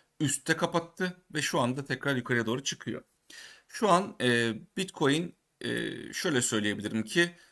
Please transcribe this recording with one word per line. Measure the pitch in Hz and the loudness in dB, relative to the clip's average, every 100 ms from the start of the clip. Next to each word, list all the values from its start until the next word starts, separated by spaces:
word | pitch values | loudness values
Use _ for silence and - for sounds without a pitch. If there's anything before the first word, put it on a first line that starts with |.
| _ - | _ -2
üstte | 143 - - 160 | 0 0 0 0
kapattı | 170 170 165 - 185 - _ | 0 0 -4 -4 -4 -4 _
ve | 156 | -4
şu | - 170 | 0 2
anda | 123 135 | 0 -2
tekrar | 139 131 143 127 | -4 -4 0 -2
yukarıya | 117 120 110 | 0 0 2
doğru | 131 | -2
çıkıyor. | - - - - - _ - - - - _ | -4 -6 -6 -8 -12 _ -20 -20 -20 -20 _
Şu | - 208 | 0 4
an, | 175 196 - | 6 4 0
e, | 123 117 117 107 - - | 4 4 2 -2 -6 -6
Bitcoin, | 190 - 139 156 175 - _ _ | -6 0 2 2 0 -10 _ _
e, | - 117 110 - - | -4 -2 -4 -6 -8
şöyle | - 180 127 | -4 0 2
söyleyebilirim | 120 110 104 101 107 110 | 2 2 0 -2 -2 -4
ki | 107 170 175 175 - | 0 0 0 -2 -20